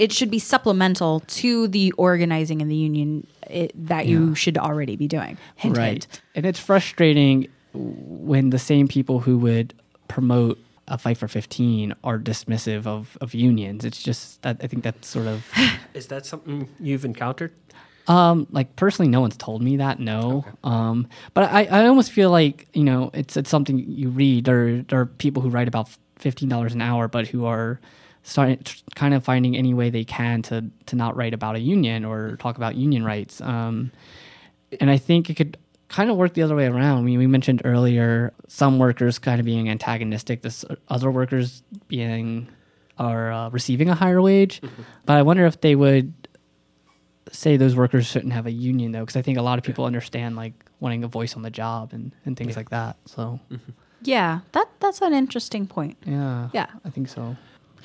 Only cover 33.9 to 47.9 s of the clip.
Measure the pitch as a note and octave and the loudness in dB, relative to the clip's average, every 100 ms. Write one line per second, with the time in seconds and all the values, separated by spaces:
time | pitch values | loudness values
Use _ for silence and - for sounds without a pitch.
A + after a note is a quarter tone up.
33.9 | - - - - - _ _ _ - C#3 | -10 -20 -20 -20 -20 _ _ _ 0 2
34.9 | C#3 - E3+ E3 D#3 D3+ - _ _ _ | 2 4 2 2 -2 -2 -4 _ _ _
35.9 | - A3 G3 F3+ E3+ D#3+ D3 C3 B2 C#3+ | -2 0 2 2 2 0 2 2 2 2
36.9 | C3 A#2+ B2 C3 C3 C3 B2+ A#2 A#2+ B2 | 2 2 4 4 4 2 0 2 2 4
37.9 | A#2+ A#2 A#2 A#2+ - - - C#3 C3 B2+ | 4 2 2 -2 -8 -16 0 4 6 4
38.9 | A#2+ B2 A#2+ - A#2+ A#2 A2+ A2+ A2 - | 4 0 0 -2 0 0 0 -2 -4 -4
39.9 | A2+ A2 G#2+ - A#2 A2+ - - - - | -4 -4 -6 -6 -8 -8 -12 -12 -14 -6
40.9 | B2 C3 B2+ B2+ C3 B2 - _ - - | -4 -2 -2 -2 -2 -4 -8 _ -20 -10
41.9 | B2+ A#2 A2+ A2+ A2+ A#2 - _ _ _ | -6 -4 -6 -6 -8 -10 -18 _ _ _
42.9 | - A#2+ A#2 A2+ A2+ A2+ B2 - B2+ E3 | -8 -4 -4 -4 -6 -6 -6 -4 0 2
43.9 | E3+ F#3 F3+ F#3+ G3 G3 - C3 - - | 2 4 4 6 6 4 0 -16 -16 -20
44.9 | - - D3 C#3+ F#3 E3+ - D#3 C#3+ C#3 | -6 4 6 6 6 4 4 4 6 6
45.9 | C3+ C3 - - _ _ _ _ _ _ | 4 2 -6 -20 _ _ _ _ _ _
46.9 | _ _ _ - - D#3+ C#3+ C3 B2 B2 | _ _ _ -20 -2 2 6 6 4 4